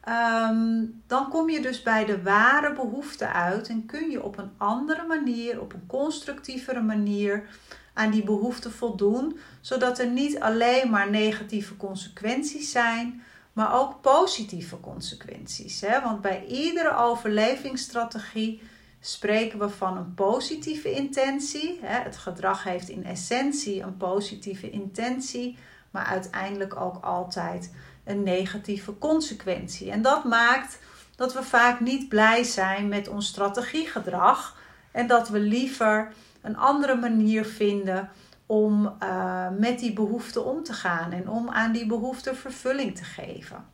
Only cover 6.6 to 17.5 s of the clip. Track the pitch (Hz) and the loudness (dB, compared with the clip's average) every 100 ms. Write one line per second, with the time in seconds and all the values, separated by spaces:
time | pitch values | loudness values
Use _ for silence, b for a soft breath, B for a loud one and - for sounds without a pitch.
6.6 | 254 247 220 214 208 202 202 208 208 B | -4 0 2 2 0 2 2 0 -4 B
7.6 | B B B - 220 214 202 208 233 240 | B B B 0 2 4 2 2 2 -2
8.6 | 240 - 233 185 202 233 294 B B B | -10 -4 -4 2 2 2 -2 B B B
9.6 | - 262 254 247 240 247 285 294 220 220 | -6 0 2 2 0 2 0 2 2 4
10.6 | 233 254 262 214 202 214 214 214 - 214 | 6 6 4 2 4 4 2 0 -4 -6
11.6 | 196 - 196 190 - - 208 262 302 302 | -6 -8 -8 -8 -10 -8 -2 -2 -2 -6
12.6 | - 247 233 226 240 - B B B - | -2 2 2 2 -4 -8 B B B -2
13.6 | 220 - 277 - 277 285 370 - 208 175 | 2 4 2 2 6 6 6 0 -6 -8
14.6 | 175 180 - - - - - - - - | -10 -12 -14 -10 -10 -12 -14 -16 -12 -12
15.6 | - - 202 254 254 214 196 190 - 254 | -10 -4 0 2 2 -2 -2 -4 -4 -2
16.6 | 320 339 320 - 233 233 214 208 220 | 0 2 2 4 4 2 0 4 4